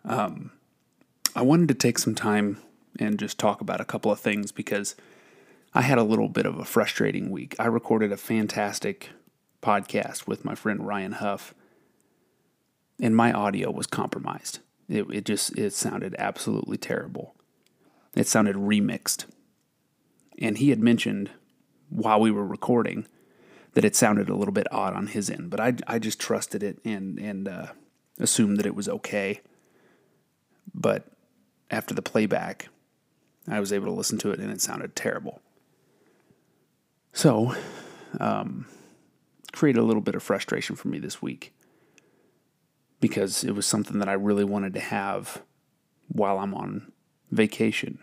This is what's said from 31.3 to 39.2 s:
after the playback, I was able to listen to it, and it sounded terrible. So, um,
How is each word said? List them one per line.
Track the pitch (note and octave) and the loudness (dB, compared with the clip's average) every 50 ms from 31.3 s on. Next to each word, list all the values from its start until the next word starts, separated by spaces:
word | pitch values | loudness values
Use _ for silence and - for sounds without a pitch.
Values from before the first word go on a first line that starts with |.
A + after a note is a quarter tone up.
| _ _ _ _ _ _ _ _ | _ _ _ _ _ _ _ _
after | - A2 - - G#2 | -4 -4 -4 -4 -6
the | G2+ | -6
playback, | - - - A2+ G#2+ G2 G2 - F2 F2 G2 _ - - _ _ _ _ _ _ _ _ _ _ _ _ _ _ _ | -6 0 2 2 2 2 0 -2 -2 -6 -8 _ -14 -18 _ _ _ _ _ _ _ _ _ _ _ _ _ _ _
I | - G#2 G#2+ | -6 -4 -2
was | G2+ G2 | -2 0
able | G2+ G2 G2 | -2 -2 -2
to | G2 | -2
listen | F#2+ F#2+ G2 - A2+ G#2+ | -4 -4 -2 -2 -2 -2
to | - G2+ | -2 -2
it, | - - | -2 -2
and | G2+ G#2 | -4 -8
it | G#2+ - | -4 -4
sounded | - - - - - - - | -4 -4 -4 -8 -8 -8 -8
terrible. | - - - - - - - - - _ _ _ _ _ _ _ _ _ _ _ _ _ _ _ _ _ _ _ _ _ _ _ _ _ _ _ _ _ _ _ _ _ _ | -4 -4 -2 -4 -4 -8 -10 -12 -12 _ _ _ _ _ _ _ _ _ _ _ _ _ _ _ _ _ _ _ _ _ _ _ _ _ _ _ _ _ _ _ _ _ _
So, | - - - D3+ A#2 A2 A#2 B2+ - - - - - - - - - - - - - - | -4 4 6 6 6 6 2 0 -2 -6 -10 -12 -14 -16 -18 -18 -20 -20 -14 -10 -6 -4
um, | A2 A2 G#2 G#2 G#2 - - - A#2+ - - - - - _ _ _ _ _ _ | -2 -2 -2 -2 -4 -6 -8 -10 -12 -14 -18 -20 -20 -20 _ _ _ _ _ _